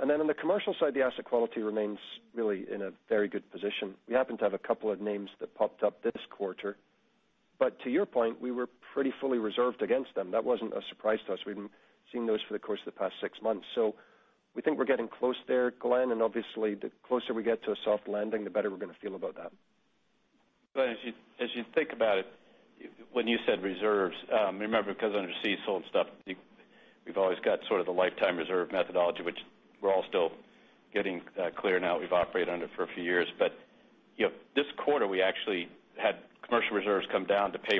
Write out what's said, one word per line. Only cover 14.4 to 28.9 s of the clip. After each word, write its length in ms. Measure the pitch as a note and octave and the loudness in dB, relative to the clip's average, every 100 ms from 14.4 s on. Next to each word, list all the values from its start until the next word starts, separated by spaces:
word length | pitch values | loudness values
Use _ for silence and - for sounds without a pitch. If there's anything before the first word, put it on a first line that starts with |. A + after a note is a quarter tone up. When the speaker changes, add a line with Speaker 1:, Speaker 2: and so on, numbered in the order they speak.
| _ A#2+ | _ -4
Speaker 1:
we 60 | |
think 160 | D#3 C3+ | -2 0
we're 60 | |
getting 240 | C3 B2 A2+ | 2 0 -2
close 300 | - B2+ B2 - | -2 0 0 0
there, 240 | B2+ B2 - | 2 2 0
Glenn, 320 | A#2+ B2 B2+ | 2 2 2
and 100 | A2+ | 2
obviously 520 | A2+ A2+ G#2 A2+ A2 G2+ | 0 0 -6 -2 -2 -2
the 160 | - - - | -6 -10 -2
closer 260 | B2 - | -2 0
we 100 | A2+ | -2
get 200 | A2 A2+ | 0 0
to 80 | - | -2
a 40 | G2+ A2 | -2 0
soft 240 | G#2 - | 0 0
landing, 340 | G#2 G#2+ A2 | -4 -2 -2
the 60 | G2+ | -2
better 200 | G#2 G2+ | 0 0
we're 80 | F#2 | -2
gonna 160 | F2 E2 | -10 -10
feel 160 | G#2 F#2+ | -10 -6
about 200 | F#2 - | -8 -8
that. 180 | - - _ _ _ _ _ _ _ _ _ _ _ | -14 -16 _ _ _ _ _ _ _ _ _ _ _
Speaker 2:
Glenn, 160 | C#3 C3 | -2 0
as 80 | A2+ A#2+ | -2 -8
you, 80 | - - - | -12 -14 -8
as 100 | A#2+ B2 | -6 -6
you 80 | A2 | -2
think 200 | D#3+ D3+ | 0 0
about 240 | B2 A2+ G2 | 2 4 4
it, 80 | F#2 - - - _ - - - - | 0 -10 -20 -20 _ -20 -20 -18 -6
when 140 | B2 A2+ | -2 2
you 100 | A#2 - | 2 2
said 180 | G2+ | 0
reserves, 520 | F#2+ F2+ G#2+ G2+ F#2 - - A#2 | 0 0 2 4 2 -2 0 2
um, 220 | G2 G2 | 2 0
remember, 340 | G#2+ A2+ G2+ | 0 0 0
because 220 | F#2 A2 G#2 | -2 0 0
under 160 | F2+ - | -4 -4
cecil 360 | A#2+ - - F#2 | -2 -2 0 -2
and 80 | - | 0
stuff, 200 | G2+ - - - | 0 0 -4 -12
you, 100 | F#2 - - - - - _ - | -12 -14 -20 -20 -20 -20 _ -6
we've 120 | F#2 | 0
always 220 | F#2+ F2 A2+ | 2 2 0
got 140 | F#2 - | 0 2
sort 100 | G2 | 0
of 60 | F2 | 2
the 80 | |
lifetime 420 | F2+ F#2 - G2 F2 | 2 2 2 0 2
reserve 340 | D#2+ F#2 E2+ | 0 0 0
methodology, 480 | F#2 F2 | 0 0